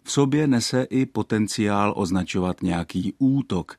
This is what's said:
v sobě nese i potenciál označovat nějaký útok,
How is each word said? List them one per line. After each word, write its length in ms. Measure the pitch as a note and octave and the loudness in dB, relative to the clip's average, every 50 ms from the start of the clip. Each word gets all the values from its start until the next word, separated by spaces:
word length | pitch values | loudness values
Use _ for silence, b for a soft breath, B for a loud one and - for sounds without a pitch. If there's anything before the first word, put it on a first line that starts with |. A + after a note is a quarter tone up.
| B | B
v 80 | - | -4
sobě 360 | - C#3+ C#3+ C3+ C#3 D3 D#3 C#3+ | 0 2 2 4 2 2 2 2
nese 360 | C3 A#2 A2+ - - B2+ B2+ | 2 2 0 0 0 0 0
i 220 | - - C3 C3 | 0 0 0 0
potenciál 880 | C3 - A2 G#2+ - A#2 G#2+ G#2+ G2+ - - G#2+ G#2 G2+ G2+ G2+ G2+ - | 0 -2 -4 -4 -2 0 0 0 0 0 0 0 2 2 2 2 2 0
označovat 680 | - G2+ E2+ F#2 F#2 F2+ - - G2 F2+ F2+ F2 - - | 0 -2 0 0 -2 -2 -2 -2 -2 -2 -2 -2 -2 -2
nějaký 500 | F2+ F2 F2 E2+ - - F#2 F2+ G2+ - - | -2 -2 -2 -4 -4 -4 -4 -4 -4 -2 0
útok, 580 | C3+ C3 C3+ C#3 B2 - G2+ F2+ E2 - - | 2 2 2 2 0 -2 -4 -4 -4 -6 -12